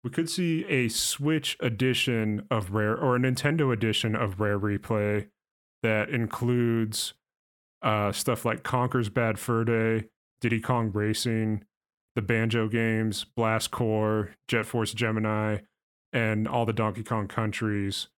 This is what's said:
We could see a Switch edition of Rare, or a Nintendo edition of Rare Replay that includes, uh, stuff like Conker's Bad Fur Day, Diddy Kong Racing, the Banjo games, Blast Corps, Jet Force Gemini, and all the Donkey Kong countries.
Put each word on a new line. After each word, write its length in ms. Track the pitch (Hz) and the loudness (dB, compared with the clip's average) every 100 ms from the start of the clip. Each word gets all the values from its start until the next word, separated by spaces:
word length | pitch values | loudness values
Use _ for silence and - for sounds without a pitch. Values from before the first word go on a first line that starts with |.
We 80 | 123 | -4
could 180 | - 165 | -4 -2
see 360 | - 175 160 - | -2 0 0 0
a 220 | 139 120 | 0 0
Switch 680 | - - - 143 156 - - | 0 -2 -2 0 0 -2 -4
edition 840 | 123 107 131 120 - 117 107 107 - | -4 2 2 2 2 2 0 -2 0
of 220 | 113 92 | -2 0
Rare, 240 | 104 107 113 | 0 2 2
or 180 | 135 | 2
a 40 | 123 | 4
Nintendo 520 | 131 127 147 160 139 | 2 2 0 2 2
edition 440 | 113 110 104 113 107 | 2 2 2 0 0
of 240 | 110 92 | -2 0
Rare 180 | 107 104 | 0 0
Replay 720 | 104 101 - 110 104 104 101 _ _ _ _ _ | 0 -2 -2 0 2 0 -4 _ _ _ _ _
that 240 | 113 110 104 | 0 2 0
includes, 1040 | 139 110 - 120 123 120 117 110 107 - - _ _ _ _ _ _ | -2 -2 -2 0 2 2 2 0 -2 -6 -10 _ _ _ _ _ _
uh, 280 | - 107 101 | 0 2 0
stuff 340 | 98 - 117 | 0 -2 0
like 200 | 117 117 | -2 -4
Conker's 440 | - 127 123 127 107 | -2 0 0 0 -2
Bad 300 | 123 117 104 | 0 0 -2
Fur 240 | - 117 | 0 0
Day, 440 | 113 113 113 113 104 _ _ _ | 2 2 2 0 -4 _ _ _
Diddy 200 | 117 113 | 0 0
Kong 300 | - 123 113 | 0 0 0
Racing, 720 | 101 104 110 123 113 110 107 - _ _ _ _ - | 0 0 0 0 0 0 -2 -6 _ _ _ _ -6
the 40 | |
Banjo 460 | 101 113 113 117 110 | 0 0 2 0 0
games, 560 | 117 113 110 110 101 | 0 0 0 0 -2
Blast 460 | - - 110 110 - | -6 -2 0 0 -2
Corps, 600 | - 117 107 107 107 98 - - | -2 0 0 2 0 -2 -8 -2
Jet 180 | 117 107 | 0 0
Force 260 | 117 107 | -2 -2
Gemini, 680 | 110 117 110 107 107 107 104 - _ _ _ _ | 0 0 0 0 0 0 -2 -6 _ _ _ _
and 340 | 127 110 107 110 | 0 0 0 0
all 180 | 123 117 | 0 0
the 60 | |
Donkey 300 | 107 107 107 | 0 -2 -2
Kong 240 | 107 113 101 | -4 -4 -2
countries. 800 | - 110 - 110 104 98 - - | -2 -2 -2 -2 0 -2 -4 -10